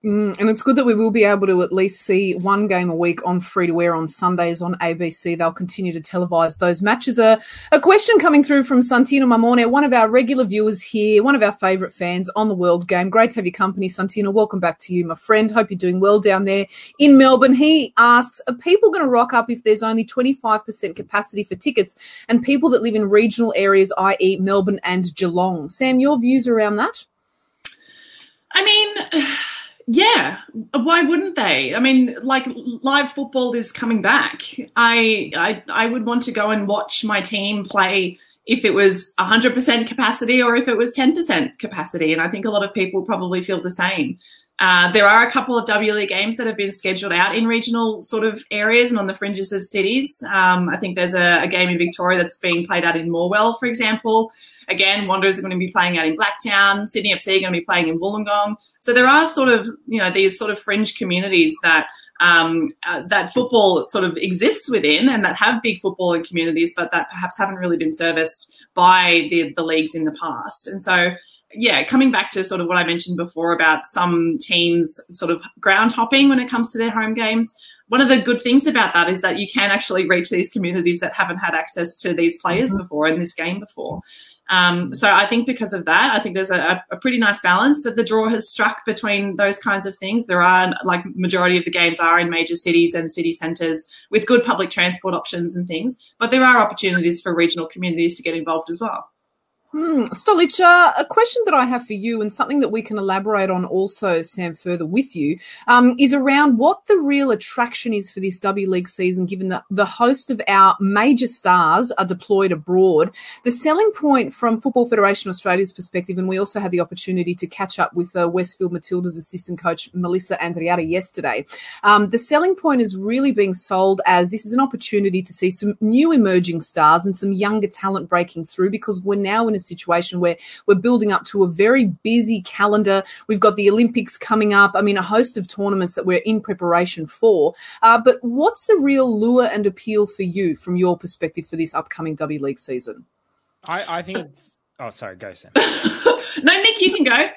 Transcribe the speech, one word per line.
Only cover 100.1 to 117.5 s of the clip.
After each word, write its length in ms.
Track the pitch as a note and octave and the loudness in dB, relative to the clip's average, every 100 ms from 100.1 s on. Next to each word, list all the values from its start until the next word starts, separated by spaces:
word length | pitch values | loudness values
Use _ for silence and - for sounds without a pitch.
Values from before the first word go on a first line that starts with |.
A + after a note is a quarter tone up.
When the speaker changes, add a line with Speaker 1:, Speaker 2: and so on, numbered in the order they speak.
| - - F#4 E4+ - F4 F4 F4 - | -2 0 2 2 2 6 6 6 2
Speaker 1:
a 60 | - | 0
question 340 | - A#4+ B4 G#4 | 0 2 0 0
that 80 | |
I 100 | D4 | 2
have 220 | B3+ B3 B3 | 0 -2 -6
for 80 | |
you 260 | G#3 A3 A3+ | -6 -4 -4
and 100 | G#3+ | -4
something 300 | G3+ - C#4+ | -4 -2 0
that 80 | B3+ | 0
we 140 | A3 | -2
can 160 | A3 G#3+ | -6 -6
elaborate 500 | G3 F#3+ G3+ G#3 F#3+ | -2 -4 -2 -2 0
on 160 | F3+ | -2
also, 560 | F3+ F#3 G3 - G3+ E3 | -2 -4 -4 -4 -2 -2
Sam, 340 | D#3+ - F3 | -4 -8 -8
further 300 | D#3 F3+ F3 | -8 -8 -6
with 320 | D#3+ G#3 C4+ E3+ | -2 -4 -4 -4
you, 220 | D3 F3+ - - - | -4 -4 -10 -10 4
um, 300 | B3 B3 B3 | 6 6 4
is 140 | C#4 | 2
around 460 | C#4 C4+ C#4 D4 A3+ | 2 2 4 4 4
what 260 | C#4+ F#4+ | 2 0
the 140 | - G4+ | 0 0
real 320 | C#4+ C#4+ C#4 | 2 0 0
attraction 640 | G#3+ - - A#3+ - A#3+ | -2 -4 -4 -4 -4 -4
is 160 | G#3 G3 | -4 -6
for 100 | - | -6
this 180 | F#3+ F#3 | -8 -4
W 280 | G3+ G3 F#3+ | -4 -2 -2
League 180 | F#3 F3+ | -2 -4
season, 380 | - F#3 F#3 | -4 -2 -2
given 240 | F3+ F#3+ F#3+ | -4 -4 -6
that 160 | F#3 _ | -6 _
the 160 | G3 G3 | -2 -2
host 440 | - A#3+ C4+ - | 2 0 0 -4
of 120 | A3+ - | -6 2
our 300 | G3 G3 - | 6 6 4
major 480 | G3 G#3 A#3+ B3+ A#3+ | 0 2 2 2 0
stars 640 | - F#3+ F3+ D#3+ F3 B3 | -2 2 4 4 2 0
are 120 | - | -4
deployed 480 | F#3+ F3+ - G3+ F#3+ | -4 -6 0 0 2
abroad. 640 | E3 D3+ F#3 F#3+ D#3 F3+ - - - | -2 0 2 4 4 2 -4 -20 -6
The 60 | B3 | -4
selling 400 | B3 D#4 D#4+ A4 | -2 0 2 2
point 420 | G#4+ D4+ C4+ A#3 | 0 2 2 0
from 260 | - A#3 A3+ | -2 -2 0
Football 240 | C4+ B3 | 0 0
Federation 460 | A#3+ A3+ G3 G3 G3 | 0 2 2 0 -4
Australia's 420 | F#3 F#3+ F#3 F#3+ | -6 -2 0 -2
perspective, 460 | - F3 F3+ F3+ F#3 | -6 -8 -8 -6 -6
and 100 | F#3 | -4
we 80 | F#3+ | -2
also 240 | G3 G#3 | -4 -4
had 100 | G3 | -4
the 100 | F3+ | -2
opportunity 540 | E3+ F3+ - F#3 F3 | -4 -6 -6 -4 -4
to 120 | F3+ | -6
catch 320 | E3+ | -10